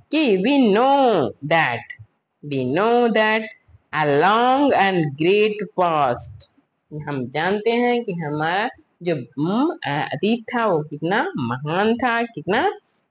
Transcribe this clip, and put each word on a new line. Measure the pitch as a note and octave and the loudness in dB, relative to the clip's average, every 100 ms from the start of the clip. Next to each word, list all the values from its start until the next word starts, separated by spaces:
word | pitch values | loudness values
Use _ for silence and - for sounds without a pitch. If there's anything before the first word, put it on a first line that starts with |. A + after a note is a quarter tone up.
| _ | _
कि | G#3 C#4 F#3+ | 0 2 2
we | A3 C#4+ A3+ G3+ | 2 4 4 4
know | C4 C#4 B3+ F#3 A#2+ - D3 | 4 4 4 2 0 -4 -2
that, | E3 C#3 A2+ - - G#2+ _ _ _ D3+ | 0 0 -2 -8 -20 -20 _ _ _ -6
we | C3+ B2+ D#3 | -4 -2 0
know | A3 A#3+ A#3+ | 2 2 2
that | G#3+ G#3+ A3 A3 - _ _ _ | 2 2 0 -4 -14 _ _ _
a | D3+ D3+ C#3+ | -2 2 4
long | F3+ A3 B3 C4+ C#4+ | 4 4 2 2 2
and | F3+ G3 F3+ D3+ C3+ | 2 2 2 -2 0
great | E3 G#3 G#3+ G#3 F#3+ - | 2 2 2 -2 -6 0
past, | F3 D#3 C3+ A#2+ - - - _ _ _ _ D3+ D3 | 0 2 0 -2 -8 -20 -20 _ _ _ _ -12 -8
हम | C#3 B2 | -6 -4
जानते | D3 F3 G#3 A3 | -4 -2 0 0
हैं | A#3 A#3+ A#3+ | 0 0 0
कि | A#3 | -2
हमारा | E3+ D3+ D3+ D#3+ F#3+ A#3 - _ _ | -6 -4 -2 -2 -2 -4 -8 _ _
जो, | E3+ D3+ | -4 -4
हम्म, | A#2+ - D#3+ A3 D4+ - C#3 | -6 -4 -2 0 0 -2 -4
अ, | D3 - | -4 -4
अतीत | D3 G#3 A#3 - | -2 -2 -2 -2
था | A#3+ A3+ | -2 0
वो | D#3+ | 0
कितना | D3+ D3 E3 G#3+ F4+ D4+ | -4 -6 -2 -2 -2 -4
महान | A#2 B2+ D3 F3 G#3+ A#3 | -6 -6 -4 0 0 0
था, | B3+ A#3 | -2 -2
कितना | A#3 D3+ D#3+ A3+ F#4+ G#4 _ _ _ | -4 -8 -2 0 0 -4 _ _ _